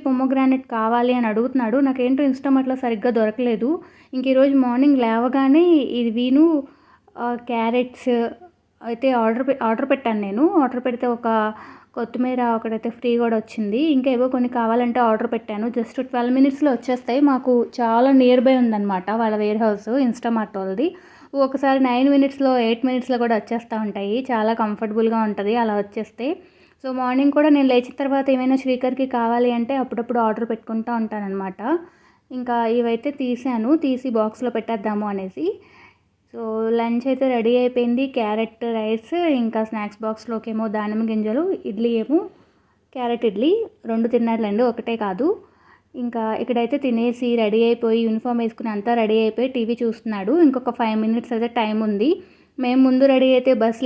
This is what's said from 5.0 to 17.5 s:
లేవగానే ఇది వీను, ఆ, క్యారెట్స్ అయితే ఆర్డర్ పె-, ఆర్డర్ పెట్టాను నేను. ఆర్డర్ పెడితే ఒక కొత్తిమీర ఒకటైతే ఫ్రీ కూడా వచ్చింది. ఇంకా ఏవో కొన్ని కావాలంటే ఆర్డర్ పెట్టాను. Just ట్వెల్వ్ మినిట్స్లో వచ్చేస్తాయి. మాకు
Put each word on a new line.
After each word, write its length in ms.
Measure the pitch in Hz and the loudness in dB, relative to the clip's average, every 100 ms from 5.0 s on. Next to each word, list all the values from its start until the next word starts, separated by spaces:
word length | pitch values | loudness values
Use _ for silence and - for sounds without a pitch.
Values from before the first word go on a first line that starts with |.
| 226 | 2
లేవగానే 580 | 226 247 269 269 294 349 320 254 240 | 2 0 2 4 6 6 4 2 -2
ఇది 120 | 233 220 | -2 0
వీను, 280 | 247 269 330 302 269 - _ _ _ - | 2 4 4 4 -2 -16 _ _ _ -8
ఆ, 40 | 240 240 240 | -6 -6 -4
క్యారెట్స్ 580 | 233 226 247 254 - 254 240 233 - 359 _ _ _ | -2 0 0 -2 -4 -2 0 -2 -6 -20 _ _ _
అయితే 260 | 226 226 269 247 | -10 -2 0 2
ఆర్డర్ 220 | 220 226 269 | 2 0 -2
పె-, 100 | 269 226 | 0 0
ఆర్డర్ 200 | 226 269 | -2 0
పెట్టాను 280 | 277 240 220 202 | 0 0 -2 -4
నేను. 160 | 208 320 392 | 0 2 2
ఆర్డర్ 200 | 254 247 254 | 0 -2 -4
పెడితే 180 | 240 247 233 | -2 -2 -2
ఒక 100 | 240 220 214 220 - - _ - | 0 0 -2 -6 -16 -20 _ -10
కొత్తిమీర 440 | 233 233 254 247 240 226 | -8 -4 -2 0 0 -2
ఒకటైతే 340 | 226 220 233 233 | -2 -6 -6 -4
ఫ్రీ 140 | 240 240 | 0 2
కూడా 120 | 233 226 | 2 0
వచ్చింది. 380 | 220 - 208 220 320 262 | -4 -6 -2 0 2 2
ఇంకా 120 | 269 240 | 2 2
ఏవో 100 | 254 254 | 0 0
కొన్ని 140 | 247 247 | -2 0
కావాలంటే 420 | 226 233 240 240 233 | 0 2 0 2 2
ఆర్డర్ 200 | 220 233 226 | 2 0 -4
పెట్టాను. 320 | 226 208 233 233 | -6 -6 -4 -4
Just 220 | 233 - 254 | -6 -6 -6
ట్వెల్వ్ 260 | 247 240 254 | -2 0 4
మినిట్స్లో 320 | 277 269 302 247 | 2 2 0 0
వచ్చేస్తాయి. 440 | - 247 240 247 285 | -2 -4 -2 2 2
మాకు 220 | 254 254 | 2 2